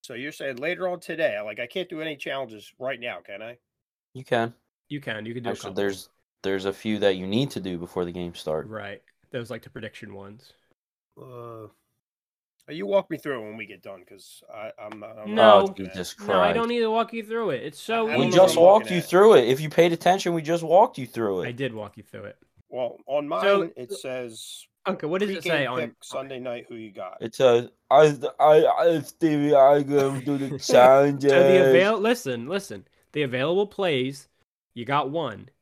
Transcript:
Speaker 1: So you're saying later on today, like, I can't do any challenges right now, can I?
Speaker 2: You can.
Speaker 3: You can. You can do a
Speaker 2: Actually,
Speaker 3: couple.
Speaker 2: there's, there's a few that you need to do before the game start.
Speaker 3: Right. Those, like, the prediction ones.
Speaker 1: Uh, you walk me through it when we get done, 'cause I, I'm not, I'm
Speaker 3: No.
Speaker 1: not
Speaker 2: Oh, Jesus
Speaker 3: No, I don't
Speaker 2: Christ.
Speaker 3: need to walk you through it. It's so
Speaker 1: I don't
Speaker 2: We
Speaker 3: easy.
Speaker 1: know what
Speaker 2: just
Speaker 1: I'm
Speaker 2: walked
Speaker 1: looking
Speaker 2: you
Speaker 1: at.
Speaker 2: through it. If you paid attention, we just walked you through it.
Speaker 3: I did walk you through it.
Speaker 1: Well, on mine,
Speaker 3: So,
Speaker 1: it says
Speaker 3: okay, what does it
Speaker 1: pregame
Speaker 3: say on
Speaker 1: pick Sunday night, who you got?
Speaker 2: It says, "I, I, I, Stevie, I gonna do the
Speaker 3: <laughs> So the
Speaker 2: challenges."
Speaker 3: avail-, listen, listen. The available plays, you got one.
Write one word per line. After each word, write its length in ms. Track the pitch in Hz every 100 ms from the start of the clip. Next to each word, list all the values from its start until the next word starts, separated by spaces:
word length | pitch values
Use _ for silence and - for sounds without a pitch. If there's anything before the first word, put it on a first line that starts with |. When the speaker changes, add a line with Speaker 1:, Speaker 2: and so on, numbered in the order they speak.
Speaker 1:
So 100 | -
you're 180 | 117 143
saying 240 | 151 147 123
later 300 | 151 175 185
on 120 | 175
today, 380 | - 165 156 104
like, 140 | 104 107
I 80 | 120
can't 220 | 190 175
do 120 | 160
any 160 | 160 143
challenges 560 | - 135 127 107 - _
right 220 | 127 127
now, 180 | 120 92
can 220 | 85 101
I? 160 | 110 120 _ _ _ _ _
Speaker 2:
You 100 | 127
can. 300 | 127 120 117 _ _ _ _
Speaker 3:
You 120 | 143
can. 260 | 139 107 107
You 80 |
can 80 | 120
do 60 | 113
a 40 |
Speaker 2:
Actually, 180 | 98 98
Speaker 3:
couple. 40 | 98
Speaker 2:
there's, 260 | 101 95 - _ _ _
there's 220 | 98 98 98
a 60 |
few 280 | 98 110 104
that 160 | 101 92
you 100 | 92
need 240 | 107 139
to 80 | -
do 160 | 92 87
before 260 | 87 -
the 80 | 87
game 240 | 87 87 85
start. 320 | - 78 78
Speaker 3:
Right. 340 | 107 101 101 _ _ _
Those, 180 | 127 117
like, 120 | 117
the 80 | -
prediction 440 | - 107 - 107
ones. 380 | 98 98 107 _ _ _ _ _ _ _ _
Speaker 1:
Uh, 460 | 131 123 117 113 107 _ _ _ _ _ _ _ _ _ _
you 180 | 151 202
walk 240 | 196 190
me 60 | 160
through 240 | 156 131
it 40 | 107
when 80 | 110
we 100 | 104
get 160 | 95
done, 220 | 110 95
'cause 380 | 90 98 - - _
I, 180 | 107 107 -
I'm 220 | 107 104
not, 180 | 104 113
I'm 160 | 151
Speaker 3:
No. 80 | 110 110 104
Speaker 1:
not 100 | 98
Speaker 2:
Oh, 20 |
Jesus 420 | 95 92 92 90 -
Speaker 3:
No, 200 | 101 95
I 120 | 87
don't 120 | 85
Speaker 2:
Christ. 40 | 233
Speaker 3:
need 120 | 240
to 100 | 226
walk 220 | 220 226
you 120 | 233
through 260 | 208 226 214
it. 120 | 131
It's 180 | 127 -
so 280 | - 226 226
Speaker 1:
I 40 |
don't 80 | 233
Speaker 2:
We 60 | -
Speaker 3:
easy. 100 | 175
Speaker 1:
know 60 |
what 40 | 185
Speaker 2:
just 100 | 170
Speaker 1:
I'm 60 |
Speaker 2:
walked 220 | 170 208
Speaker 1:
looking 120 | 214 180
Speaker 2:
you 60 |
Speaker 1:
at. 60 | -
Speaker 2:
through 260 | 175 214
it. 140 | 180 117
If 120 | 135
you 100 | 156
paid 220 | 160 170
attention, 420 | 165 180 190 185
we 80 | 170
just 200 | 151 170
walked 360 | 160 175 240 -
you 80 | 127
through 360 | - 110 95
it. 60 | 87
Speaker 3:
I 40 |
did 200 | 120 135
walk 220 | 110 104 -
you 60 |
through 200 | 101 104
it. 140 | 101 - _ _ _
Speaker 1:
Well, 300 | 123 120 - -
on 220 | 143 147
mine, 140 | -
Speaker 3:
So, 300 | 196 202 170 -
Speaker 1:
it 160 | 123
says 760 | - 135 127 123 113 - - - _ 196
Speaker 3:
okay, 180 | 190 151
what 140 | 180
does 100 | 202
it 80 | 190
Speaker 1:
pregame 40 |
Speaker 3:
say 240 | 170 156 131
on 120 | 123
Speaker 1:
pick 140 | 120 _
Sunday 380 | - 135 135 131
night, 260 | 127 120 107
who 60 |
you 160 | 120 110
got? 280 | 98 92 92
Speaker 2:
It 160 | 113 -
says, 340 | 131 120 120 _ _
"I, 300 | 135 156 139 127 -
I, 260 | 147 156 151
I, 340 | - 170 165
Stevie, 520 | 139 - 165 151 147
I 280 | 147 135 147
gonna 360 | 139 143 139 135
do 160 | 127 139
the 220 | 135 135
Speaker 3:
<laughs> 0 |
So 240 | - 127 123 135 143 139 139
the 320 | 135 135 139
Speaker 2:
challenges." 80 | 135
Speaker 3:
avail-, 300 | 135 196 220
listen, 500 | 214 240 - 120 120
listen. 400 | 190 190 104 _ _ _
The 100 | 147
available 460 | 143 123 139 180 202
plays, 580 | - 190 139 127 139 _ _ _ _ _
you 100 | 120
got 260 | 120 143 139
one. 400 | 156 143 98 101 _